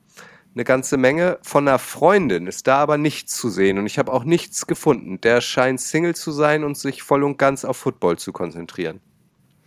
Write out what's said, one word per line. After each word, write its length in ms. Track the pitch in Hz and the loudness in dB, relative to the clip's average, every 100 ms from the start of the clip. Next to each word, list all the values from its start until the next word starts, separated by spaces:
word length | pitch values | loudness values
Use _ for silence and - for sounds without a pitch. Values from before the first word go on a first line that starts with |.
| _ - - - _ | _ -20 -20 -20 _
Eine 100 | 117 | -8
ganze 340 | 120 131 131 139 | 0 0 2 2
Menge. 400 | 127 151 175 - | 2 4 0 -2
Von 240 | - 151 143 | 0 2 4
einer 120 | 131 | 2
Freundin 720 | - - 156 202 156 90 90 | 0 0 4 4 2 -2 -4
ist 180 | - - | -4 2
da 120 | 135 | 2
aber 200 | 147 147 | 4 2
nichts 380 | 151 143 - - | 0 -4 -8 -6
zu 120 | 123 | -4
sehen 300 | 92 98 95 | 2 2 2
und 80 | 104 | -2
ich 120 | - | -2
habe 140 | - | -2
auch 120 | 131 | -2
nichts 420 | 127 170 - - - | 0 0 0 -10 -6
gefunden. 540 | 165 - 123 - 95 | -2 2 0 -2 -2
Der 180 | 113 120 | 2 2
scheint 400 | - - 131 131 | 2 0 0 0
Single 340 | - 156 175 | -4 -2 -2
zu 180 | 165 - | -4 -6
sein 320 | 147 151 151 | 0 2 2
und 120 | 147 143 | -2 -4
sich 260 | 143 135 | -6 -8
voll 200 | - 143 | 0 2
und 160 | 143 135 | 2 2
ganz 260 | 139 139 | 0 0
auf 140 | 123 127 | -4 -4
Football 400 | - - 90 85 | -4 -2 -2 -2
zu 140 | - | -6
konzentrieren. 680 | - 87 80 85 - 82 87 _ _ _ _ _ _ | -8 -8 -8 -14 -8 -8 -8 _ _ _ _ _ _